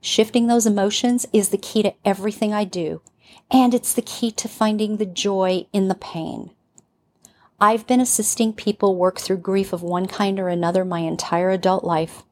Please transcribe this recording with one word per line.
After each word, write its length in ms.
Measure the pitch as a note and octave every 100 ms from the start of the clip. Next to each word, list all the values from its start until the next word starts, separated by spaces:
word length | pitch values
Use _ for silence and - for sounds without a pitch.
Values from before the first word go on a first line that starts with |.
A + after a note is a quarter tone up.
Shifting 460 | - - G#3+ B3 A#3
those 200 | A#3 A3+
emotions 600 | G3+ G3 G#3 A#3+ B3 -
is 160 | A3 G3+
the 100 | G3+
key 240 | - A3
to 120 | G3+ -
everything 480 | - G3 G3+ G3+ G#3+
I 120 | G#3
do, 360 | G3+ F3+ D#3+ D#3+ _ _ _ - _
and 220 | C4 B3
it's 200 | A#3+ -
the 100 | -
key 280 | - - A#3
to 160 | - A#3
finding 480 | - A3 G#3+ G#3+ G#3+
the 100 | G#3
joy 600 | F3+ G3+ G3 F#3+ F#3 -
in 160 | G3+ F#3+
the 60 |
pain. 560 | F#3+ - E3+ D#3+ - - _ _ _ _ _ _ _ _ _ _ _
I've 280 | G#3 A3+ A3
been 140 | B3
assisting 520 | B3 - G#3+ - A3+
people 440 | G#3+ - G3+ G3+ F#3
work 220 | F3+ F#3
through 200 | - F#3+
grief 340 | E3+ G3 G3
of 100 | F3
one 240 | F3 F3 F#3
kind 320 | - G3+ G3
or 100 | F#3
another 360 | F3 E3+ F3+
my 160 | F#3 F3
entire 500 | D#3+ D#3+ - F3 F#3
adult 340 | F#3+ F#3 F#3
life 380 | F3+ E3 E3 - -